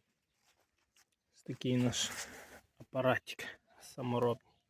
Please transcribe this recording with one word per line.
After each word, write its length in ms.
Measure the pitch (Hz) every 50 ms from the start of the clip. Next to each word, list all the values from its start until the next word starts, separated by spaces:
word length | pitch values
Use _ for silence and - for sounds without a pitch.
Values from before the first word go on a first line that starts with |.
| _ _ _ _ _ _ _ _ _ _ _ _ _ _ _ _ _ _ _ _ _ _ _ _ _ _ _
Ось 80 | - _
такий 340 | - 135 - - 131 127 123
наш 340 | 123 123 107 - - - - - - - - - - - - - - _ _ -
апаратик 680 | - - - 131 123 131 120 117 - - - - - - - - _ _ _ -
саморобний. 720 | - - - - 131 123 120 120 123 120 117 113 - _ _ _ _ _